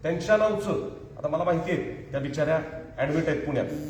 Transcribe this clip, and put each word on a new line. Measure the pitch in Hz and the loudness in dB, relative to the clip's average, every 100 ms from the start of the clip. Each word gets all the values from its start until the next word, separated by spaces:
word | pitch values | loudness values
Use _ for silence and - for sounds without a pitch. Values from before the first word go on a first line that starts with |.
त्यांच्या | 156 170 - 214 | 0 -2 4 6
नावचं, | 214 202 202 - - - - - | 6 2 0 -2 -2 -10 -14 -6
आता | 147 | -2
मला | 160 | 0
माहिती | 175 165 190 | 2 2 2
आहे | 170 - - - | 0 -2 -8 -6
त्या | 139 | -4
बिचाऱ्या | 143 156 151 160 - - - - | -2 0 2 2 0 -10 -12 -2
ॲडमिट | 139 156 156 | 0 2 2
आहेत | 143 156 | 0 0
पुण्यात, | 131 - - - | 0 0 -4 -6